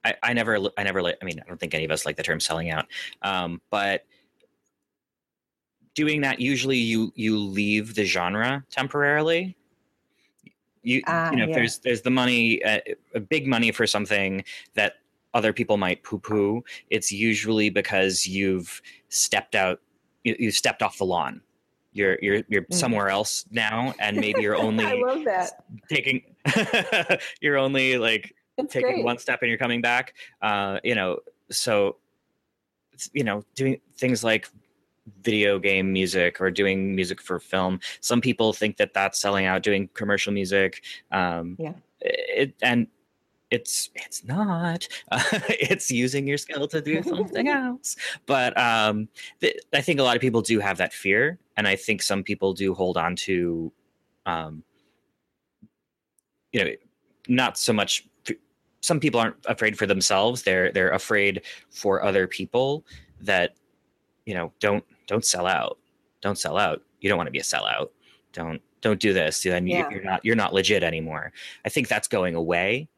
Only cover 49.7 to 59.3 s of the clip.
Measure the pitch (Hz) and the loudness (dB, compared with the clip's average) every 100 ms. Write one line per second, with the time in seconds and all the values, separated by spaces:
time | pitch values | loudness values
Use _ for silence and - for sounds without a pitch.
49.7 | 143 139 143 131 120 127 117 107 113 98 | -2 2 2 4 4 2 0 2 0 2
50.7 | 92 90 - 95 101 139 180 _ - 104 | 0 -2 -2 2 2 2 -2 _ -2 0
51.7 | 98 - 104 - 98 92 101 98 92 98 | 0 0 -2 0 -2 -2 -2 0 0 -2
52.7 | 90 90 87 85 90 - 92 87 82 82 | 0 0 0 -2 -2 -2 0 0 -2 -6
53.7 | _ _ _ _ _ 98 82 80 78 - | _ _ _ _ _ -6 -6 -6 -12 -18
54.7 | _ _ _ _ _ _ _ _ _ - | _ _ _ _ _ _ _ _ _ -20
55.7 | _ _ _ _ _ _ _ _ 117 85 | _ _ _ _ _ _ _ _ -2 -2
56.7 | - _ _ _ _ - 123 123 - - | -4 _ _ _ _ 0 2 2 0 0
57.7 | 110 98 - - _ - 113 _ _ _ | 2 2 -2 -6 _ -10 -10 _ _ _
58.7 | _ - 160 151 120 113 | _ 0 2 2 2 0